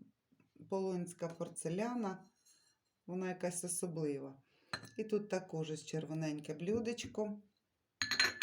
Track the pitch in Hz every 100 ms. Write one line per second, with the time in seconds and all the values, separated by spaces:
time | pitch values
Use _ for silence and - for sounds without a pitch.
0 | - _ _ _ _ - - 190 190 180
1 | 175 - 165 - 165 - 160 180 233 247
2 | 220 - - _ _ _ _ _ _ _
3 | - 185 185 180 175 170 180 - 180 160
4 | 151 139 135 135 _ _ _ - - -
5 | 214 208 208 185 185 160 156 156 - 160
6 | 147 156 156 151 147 151 175 226 220 240
7 | - - 208 208 - _ _ _ _ _
8 | - - - -